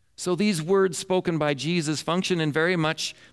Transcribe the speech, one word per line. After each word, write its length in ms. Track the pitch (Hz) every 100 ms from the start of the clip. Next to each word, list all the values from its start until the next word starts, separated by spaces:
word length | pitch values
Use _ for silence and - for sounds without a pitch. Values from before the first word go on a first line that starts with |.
| _ -
so 180 | 180 170
these 260 | 208 170
words 380 | 160 196 190 156
spoken 400 | - 185 180 160
by 160 | 147 139
Jesus 480 | 143 175 151 147
function 360 | - 175 190 180
in 120 | 156
very 240 | 147 165 180
much 400 | 156 156 - - -